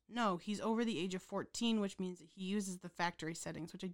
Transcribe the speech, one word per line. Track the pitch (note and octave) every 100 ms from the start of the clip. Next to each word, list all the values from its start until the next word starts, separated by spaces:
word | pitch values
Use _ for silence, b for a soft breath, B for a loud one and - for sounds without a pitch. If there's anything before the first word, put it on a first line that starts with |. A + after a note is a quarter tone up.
| -
"No, | A#3 A3 F3
he's | - G#3
over | A3 A3+
the | A3+ D#3
age | F#3
of | F#3
fourteen, | - G3 - - A#3 A3
which | G3 -
means | F#3 F3+
that | D#3
he | -
uses | F#3 G#3 G3 F3+
the | F3
factory | - E3+ - D#3
settings," | E3+ E3 D#3+ E3
which | F#3
I | F#3+